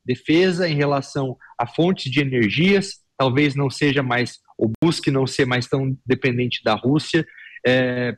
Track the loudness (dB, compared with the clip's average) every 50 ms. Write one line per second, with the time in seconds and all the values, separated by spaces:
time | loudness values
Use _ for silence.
0 | _ -6 -6 -4 0 2 4 4 4 4 2 0 -2 -2 0 0 0 0 0 -2
1 | -4 -6 -6 -6 -6 -6 -8 -10 -16 -12 -6 -6 -6 -4 0 0 2 2 0 0
2 | -4 -2 -2 -2 0 0 2 2 2 2 2 2 2 4 4 2 0 -4 -10 -18
3 | _ _ _ -2 0 2 2 2 2 2 0 0 -2 -2 -2 0 0 0 2 0
4 | 0 0 0 -2 -2 -4 -6 _ _ _ _ -4 -2 -2 0 0 0 0 0 0
5 | -2 0 0 0 0 0 0 -2 0 0 0 -2 -2 -2 -2 -2 -2 -2 -4 -4
6 | _ -2 -2 0 0 0 0 0 -2 -2 -4 -4 -2 -2 -2 0 2 2 2 2
7 | 0 0 -2 -2 -2 -2 -10 -20 -20 -20 -16 -4 0 0 2 2 0 0 -2 -2
8 | -2 -4 -6